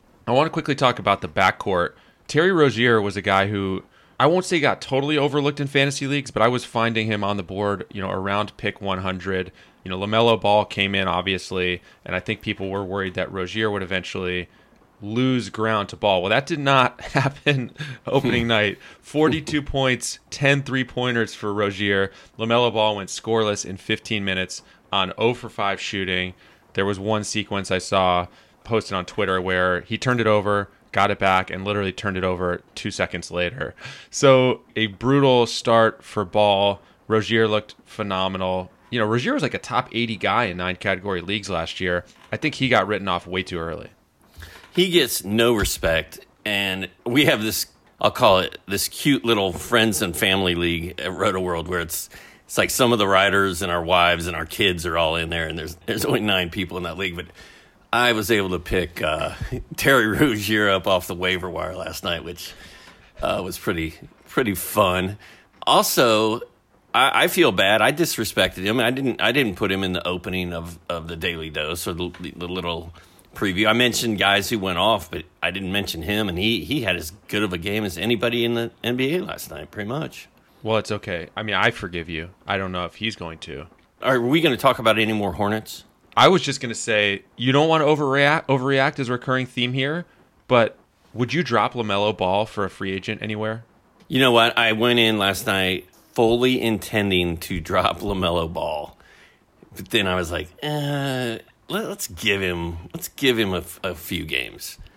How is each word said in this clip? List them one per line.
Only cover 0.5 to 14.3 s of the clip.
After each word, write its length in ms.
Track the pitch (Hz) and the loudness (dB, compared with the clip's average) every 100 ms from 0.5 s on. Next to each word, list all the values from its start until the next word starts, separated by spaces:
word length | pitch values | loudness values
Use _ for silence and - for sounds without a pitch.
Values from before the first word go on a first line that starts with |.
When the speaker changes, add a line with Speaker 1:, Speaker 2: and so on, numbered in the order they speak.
| 165 151 135 | 0 -2 2
Speaker 1:
talk 240 | 131 120 | 2 4
about 220 | 104 98 | 2 2
the 60 | 85 | 0
backcourt. 640 | 87 95 - - 90 87 - _ _ - | 2 2 2 0 0 0 -6 _ _ -2
Terry 240 | 147 180 | 2 4
Rozier 500 | 175 143 110 123 113 | 4 4 4 4 4
was 160 | 101 98 | 2 -2
a 40 | |
guy 260 | 98 95 98 | 2 2 2
who 360 | 104 98 92 - _ _ - | 0 -2 -4 -8 _ _ 0
I 60 | 135 | 2
won't 200 | 180 180 | 2 2
say 140 | 175 | 0
got 220 | 139 98 | 2 0
totally 340 | - 135 143 151 | -2 -2 0 0
overlooked 400 | 143 147 143 147 | 2 0 0 -2
in 80 | 139 | -2
fantasy 400 | 143 139 139 135 | 2 2 0 -2
leagues, 240 | 143 139 | -4 -2
but 100 | 104 | 2
I 60 | 113 | 2
was 180 | 123 - | 2 -2
finding 400 | 117 113 113 110 | 0 2 2 0
him 180 | 104 | 0
on 140 | 101 101 | 0 -2
the 60 | |
board, 420 | 92 98 101 98 - | -4 -2 0 -2 -6
you 80 | 101 | -6
know, 80 | 95 | -4
around 480 | 95 98 101 104 - | -4 -2 -2 -2 -6
pick 240 | 104 - | -6 -4
one 160 | 98 92 | -4 -2
hundred. 540 | 95 92 90 92 90 - - _ | -2 -4 -4 -4 -4 -12 -20 _
You 80 | 92 | -10
know, 80 | 92 | -6
LaMelo 420 | 101 110 117 110 | 0 4 4 4
Ball 240 | 101 104 101 | 4 4 2
came 300 | - 98 98 | 0 0 0
in, 120 | 92 | 0
obviously, 760 | 87 92 92 - 92 90 90 - _ | 0 0 -2 -4 -2 -2 -2 -8 _
and 120 | - 90 | -8 -6
I 40 | |
think 220 | - 110 | -4 -6
people 280 | 107 104 98 | -6 -4 -4
were 120 | 98 | -4
worried 300 | 95 98 95 | -4 -4 -4
that 180 | 90 90 | -4 -6
Rozier 380 | 95 90 107 110 | -6 -6 -2 -2
would 140 | 101 | -2
eventually 680 | 90 92 90 95 92 | -4 -4 -4 -6 -4